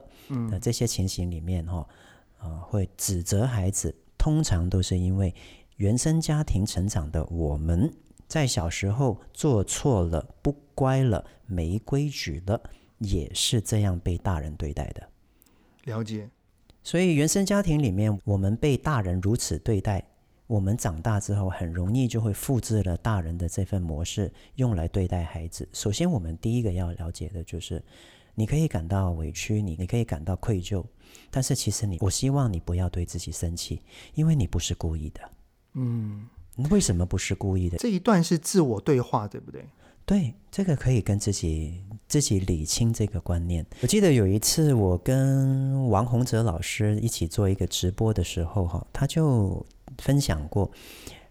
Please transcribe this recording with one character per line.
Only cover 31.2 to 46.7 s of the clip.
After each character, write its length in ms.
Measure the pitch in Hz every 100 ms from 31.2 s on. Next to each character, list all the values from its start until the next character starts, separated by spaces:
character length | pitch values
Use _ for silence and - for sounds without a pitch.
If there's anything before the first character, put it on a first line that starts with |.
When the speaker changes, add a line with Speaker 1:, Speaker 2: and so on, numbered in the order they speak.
| -
Speaker 2:
但 120 | 135
是 120 | 127
其 160 | 135 -
实 160 | - 101
你， 100 | 82
我 100 | 98
希 180 | - 127
望 240 | 139 135
你 80 | 85
不 140 | -
要 120 | 87 90
对 160 | 87 85
自 120 | 87
己 140 | 80
生 240 | - 85 85
气， 240 | - - - - -
因 140 | - 160
为 80 |
你 120 | 151 92
不 120 | 87
是 160 | -
故 200 | 85 82
意 140 | 80 78
的。 100 | - - - _ _ _
Speaker 1:
嗯。 520 | 131 123 117 107 104 113 - - - 147
Speaker 2:
为 80 | 202
什 160 | -
么 100 | 87
不 140 | 90 92
是 160 | -
故 220 | 95 98 92
意 120 | 90
的？ 100 | 87
Speaker 1:
这 100 | 240
一 100 | 185
段 240 | 240 190
是 160 | 165 165
自 220 | - 190
我 200 | 143 104
对 200 | - 131
话， 260 | 120 127 104
对 140 | 123
不 100 | -
对？ 160 | 135 - - - - -
Speaker 2:
对， 260 | 196 131 - -
这 120 | -
个 140 | 190 139
可 160 | 123
以 80 | 127
跟 180 | - 104
自 140 | 104
己， 500 | 98 85 78 78 87 98 107 -
自 160 | 147
己 160 | 135 98
理 260 | 92 85
清 280 | 80 - 113
这 140 | 113 104
个 120 | 90
观 240 | - 85 85
念。 180 | 85 - -
我 60 | 123
记 140 | 110
得 120 | 196
有 120 | 127
一 140 | 95 104
次 340 | - - 151
我 240 | 123 95 90
跟 920 | - 131 135 135 135 135 135 135 131
王 180 | 185 123
洪 180 | 120
哲 200 | 127 113
老 160 | 113 82
师 360 | -